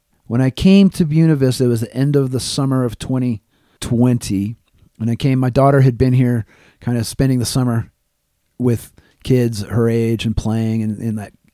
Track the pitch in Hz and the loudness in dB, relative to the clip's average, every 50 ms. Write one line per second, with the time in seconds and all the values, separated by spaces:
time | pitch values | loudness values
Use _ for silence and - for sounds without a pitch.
0 | _ _ _ _ _ - 110 123 131 131 - - - 190 190 196 196 185 - - | _ _ _ _ _ -6 -2 0 0 0 -2 2 4 6 6 6 6 4 2 0
1 | 175 147 151 160 165 160 156 135 135 127 120 - 131 123 120 110 113 - - 127 | -2 0 2 2 4 4 4 2 2 0 0 0 0 0 0 -2 -4 -6 -4 -2
2 | 139 143 143 143 135 127 131 120 - - - 147 139 135 131 131 127 117 107 - | -2 0 2 0 0 0 -2 -4 -4 -4 -4 -4 -2 0 0 0 -2 -2 -4 -8
3 | - - 131 127 127 123 113 101 _ _ _ _ _ _ _ _ - - 123 117 | -8 -6 -4 -2 -2 -4 -4 -6 _ _ _ _ _ _ _ _ -6 -4 0 2
4 | 123 127 123 113 - - 101 95 98 110 120 _ _ _ _ _ _ _ _ _ | 2 2 2 0 -2 -4 -4 -2 -4 -4 -8 _ _ _ _ _ _ _ _ _
5 | 110 117 117 - - 139 131 131 127 123 117 139 135 139 143 139 131 131 120 110 | -4 -4 -4 -2 -2 -2 0 0 0 0 2 2 2 4 4 4 4 4 4 2
6 | 131 127 127 127 127 123 123 117 104 _ _ _ _ _ _ _ - 120 123 120 | 2 2 4 2 2 2 0 -2 -4 _ _ _ _ _ _ _ -6 -4 -4 -4
7 | 104 - - - 135 131 127 123 113 - - 131 127 123 113 113 - - _ _ | -4 -6 -4 -2 0 0 0 0 -2 -2 -2 -2 -2 0 -2 -2 -4 -6 _ _
8 | _ _ _ _ _ _ _ _ _ _ _ _ 123 123 117 110 - - _ _ | _ _ _ _ _ _ _ _ _ _ _ _ -2 -2 -2 -2 -6 -14 _ _
9 | _ _ _ _ _ - 131 127 120 117 117 101 101 - - 123 117 117 117 117 | _ _ _ _ _ 0 2 2 2 0 -2 -6 -8 -4 -2 0 0 2 0 0
10 | 113 113 117 107 - 113 107 - - 110 110 113 113 110 110 113 110 107 104 - | 0 0 -2 -2 -2 -4 -4 -2 -2 -2 -2 -2 -2 -2 -2 -2 -2 -4 -6 -6
11 | 113 113 107 107 101 - _ _ _ _ | -6 -6 -6 -6 -10 -12 _ _ _ _